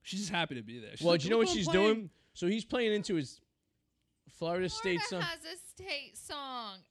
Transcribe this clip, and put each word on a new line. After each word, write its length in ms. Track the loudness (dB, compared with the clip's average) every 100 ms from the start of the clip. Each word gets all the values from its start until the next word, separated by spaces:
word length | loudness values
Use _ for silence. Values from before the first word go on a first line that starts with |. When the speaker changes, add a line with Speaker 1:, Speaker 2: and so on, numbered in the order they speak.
Speaker 1:
She's 160 | -10 -8
just 140 | -4
happy 240 | -2 -2 -6
to 60 |
be 180 | -10 -12
there. 100 | -12 0
She's 60 |
Speaker 2:
Well, 120 | 4
Speaker 1:
like, 60 | 4
Speaker 2:
do 80 | 4
you 20 |
know 60 | 4
Speaker 1:
"Look 80 | 4
Speaker 2:
what 60 |
Speaker 1:
who 60 | 2
I'm 40 |
Speaker 2:
she's 40 | 4
Speaker 1:
playing." 260 | 6 6
Speaker 2:
doing? 160 | 4 -2 -14 _
So 160 | -4 0
he's 160 | 0
playing 300 | -2 0 2
into 200 | 0 0
his 260 | -2 -2 -10 _ _ _ _ _ _ _ _ _
Florida 380 | -6 -2 0 0
Speaker 3:
Florida 0 |
Speaker 2:
state 320 | 0 0 0
song. 180 | 0 -4
Speaker 3:
has 180 | -4 -6
a 120 | -12 -16 -18
state 460 | -14 -8 -8 -8 -16
song. 600 | -12 -10 -8 -8 -10 -14 _